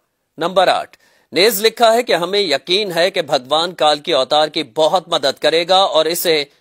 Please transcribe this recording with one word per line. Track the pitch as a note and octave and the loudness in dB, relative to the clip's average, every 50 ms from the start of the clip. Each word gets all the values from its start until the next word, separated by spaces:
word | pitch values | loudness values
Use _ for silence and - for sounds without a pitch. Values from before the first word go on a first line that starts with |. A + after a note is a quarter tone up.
| _ _ _ _ _ _ _ C#3+ | _ _ _ _ _ _ _ -6
नंबर | D#3+ F3+ F#3 F#3+ F3+ D#3+ | -6 -2 0 2 2 2
आठ, | A#2+ E2+ - - - _ _ _ _ _ _ _ | 0 -2 -4 -8 -16 _ _ _ _ _ _ _
नेज | - D#3+ G3 A#3+ G#3 F#3+ | 0 2 2 2 0 0
लिखा | A3 A3 A3 - A#3 A3 | -2 -2 2 2 2 2
है | A3+ A#3+ | 4 2
कि | A#3 A#3 F#3 | 0 0 -2
हमें | E3 F3 F3+ G3+ G#3 | -2 -2 -2 -2 -2
यकीन | G3+ D#3 C#3 C3+ - E3 F3+ G#3 G#3+ F#3 | -2 -2 -2 -4 -2 -2 -2 -2 -2 -4
है | E3 E3+ E3+ F#3+ | -2 0 0 0
कि | F#3 F#3 D#3+ | 0 -4 -2
भगवान | C3+ D3+ C3 B2 B2+ D3+ D#3+ E3+ F#3 E3 | -2 -2 -2 -2 -2 -2 -2 -2 -4 -2
काल | - D#3 D3+ D3+ D3 | 0 2 2 2 0
के | C#3+ F3+ | -2 -2
अवतार | D#3 C3 C3 B2 D3 D3+ D#3 D#3 | -2 -2 0 0 0 0 0 0
की | - E3 C#3+ A#2 G#2+ | -2 -8 -8 -6 -2
बहुत | D#3 D#3 D3+ F#3 F3+ E3 F3 | 0 0 2 2 -2 -2 -2
मदद | E3 D3+ C#3+ C3+ B2 - | -4 -2 -2 -2 -4 -2
करेगा | - D3+ D#3 E3+ F3 E3 F#3 F#3+ G3 | -2 0 0 0 0 2 2 2 2
और | D#3+ C#3+ D#3 D#3 D#3+ | 2 2 0 0 0
इसे | F3 - - F3 D#3+ D3 C#3+ _ _ _ | -2 -2 -2 0 0 -2 -2 _ _ _